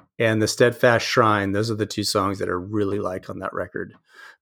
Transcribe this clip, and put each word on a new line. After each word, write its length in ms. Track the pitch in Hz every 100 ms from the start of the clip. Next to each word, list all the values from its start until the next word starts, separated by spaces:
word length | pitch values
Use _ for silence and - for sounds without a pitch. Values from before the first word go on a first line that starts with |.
| _ -
and 240 | 113 110
The 60 | 107
Steadfast 580 | - 120 117 123 117 -
Shrine, 480 | - 113 104 98
those 180 | 101 113
are 40 | 107
the 100 | 104
two 180 | -
songs 360 | 101 104 98 98
that 100 | 95
I 40 |
really 460 | 90 95 104 98 101
like 300 | 95 95 -
on 100 | 92
that 140 | 95
record. 400 | 92 90 - 92 - _ - - -